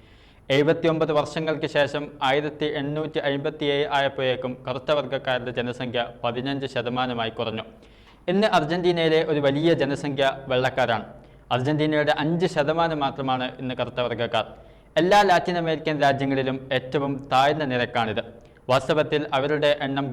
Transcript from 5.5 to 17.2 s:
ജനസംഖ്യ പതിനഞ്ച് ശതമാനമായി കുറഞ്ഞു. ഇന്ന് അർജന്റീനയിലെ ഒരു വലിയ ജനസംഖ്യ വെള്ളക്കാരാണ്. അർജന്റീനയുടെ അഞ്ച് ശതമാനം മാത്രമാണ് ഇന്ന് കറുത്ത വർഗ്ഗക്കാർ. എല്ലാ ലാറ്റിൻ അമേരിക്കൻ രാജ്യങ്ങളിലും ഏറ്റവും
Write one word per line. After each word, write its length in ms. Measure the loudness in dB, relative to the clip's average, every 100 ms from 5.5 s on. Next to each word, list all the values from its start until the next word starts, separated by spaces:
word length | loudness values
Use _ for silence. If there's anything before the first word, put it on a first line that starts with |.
| -4
ജനസംഖ്യ 420 | -4 -6 -4 -4 -4 -4
പതിനഞ്ച് 440 | -4 -4 -4 -4 -4
ശതമാനമായി 580 | -4 -4 -2 -2 -2 -4 -4
കുറഞ്ഞു. 260 | -6 -6 -10 -18 -20 -20 -20 -10 -2
ഇന്ന് 160 | 2 4 2
അർജന്റീനയിലെ 640 | 2 0 2 2 4 2 2
ഒരു 100 | 2 2
വലിയ 240 | 2 2 2
ജനസംഖ്യ 500 | 2 -2 -4 0 0 0 -2
വെള്ളക്കാരാണ്. 540 | 0 0 0 0 0 -4 -16 -20 -20 -2 0
അർജന്റീനയുടെ 580 | 2 2 2 2 2 2
അഞ്ച് 260 | 0 0 0 0
ശതമാനം 440 | 0 2 0 0
മാത്രമാണ് 420 | -2 -2 -2 -2 -2 -6
ഇന്ന് 140 | -6 -4
കറുത്ത 200 | -4 -2 -2
വർഗ്ഗക്കാർ. 380 | -2 0 0 -2 -8 -20 -20 -4 0
എല്ലാ 180 | 6 6 8
ലാറ്റിൻ 260 | 4 4 0
അമേരിക്കൻ 340 | 0 0 -2 2 2
രാജ്യങ്ങളിലും 520 | 2 2 0 0 -4 -2 -4
ഏറ്റവും 360 | -2 -2 -2 -4